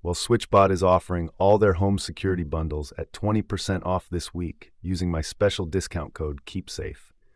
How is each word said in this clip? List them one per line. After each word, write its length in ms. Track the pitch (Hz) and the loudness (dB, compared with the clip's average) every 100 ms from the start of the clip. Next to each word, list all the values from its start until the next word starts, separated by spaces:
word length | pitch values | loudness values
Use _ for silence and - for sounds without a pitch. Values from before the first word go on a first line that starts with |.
| 87 | -4
Well, 100 | 87 | -4
Switchbot 540 | - 120 - 101 98 | 0 0 4 6 6
is 140 | 92 | 4
offering 460 | 92 90 - 90 82 - | 4 4 2 -4 -4 0
all 200 | 95 104 | 4 6
their 180 | 104 87 | 6 4
home 220 | 98 101 | 2 0
security 460 | - - 98 90 | -4 -4 -2 -2
bundles 480 | 78 80 80 76 73 - | -2 -4 -4 -6 -8 -10
at 160 | - | -12
twenty 280 | - 104 107 | -4 0 0
percent 440 | - 98 - 92 82 | 0 -6 -2 -4 -2
off 240 | 92 - | -4 -2
this 240 | 87 - | -8 -6
week 400 | 87 85 - - _ | -8 -8 -10 -20 _
using 280 | 87 90 90 | -6 -4 -2
my 120 | 82 | -2
special 440 | 80 - 101 - 87 | -4 0 0 0 -4
discount 480 | 92 - 87 73 | -4 -4 -8 -10
code 300 | - 78 71 | -8 -8 -8
keepsafe. 720 | - 95 - - - 65 - _ _ | -10 -10 -10 -12 -12 -14 -20 _ _